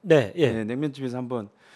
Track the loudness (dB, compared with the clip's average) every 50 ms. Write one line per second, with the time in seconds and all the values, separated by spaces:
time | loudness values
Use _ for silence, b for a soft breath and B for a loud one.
0 | 4 6 4 4 4 2 0 2 2 2 2 -2 -4 -6 -4 -4 -6 -6 -6 -8
1 | -10 -8 -8 -8 -8 -6 -6 -8 -8 -10 _ b b b b